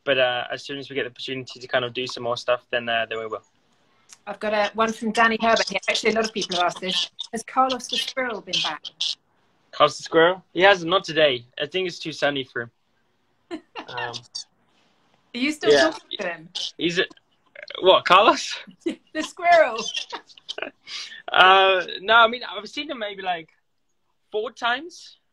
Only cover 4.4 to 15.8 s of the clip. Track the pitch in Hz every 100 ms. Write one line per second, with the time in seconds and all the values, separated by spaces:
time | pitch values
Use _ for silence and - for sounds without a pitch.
4.4 | 214 208 202 208 220 220 226 208 226 220
5.4 | 226 220 190 190 - 214 226 214 220 214
6.4 | 175 180 175 175 185 180 - - - 226
7.4 | - - 262 254 - 233 - - 247 208
8.4 | 185 175 175 151 - - - - _ _
9.4 | _ _ _ - 147 - - 165 165 185
10.4 | _ 170 190 196 165 190 185 156 151 123
11.4 | 120 - 143 185 185 165 165 143 139 139
12.4 | 131 127 120 _ _ _ _ _ _ _
13.4 | - 339 _ 466 - 123 120 117 - -
14.4 | - _ _ _ _ _ _ _ _ 240
15.4 | 277 302 339 -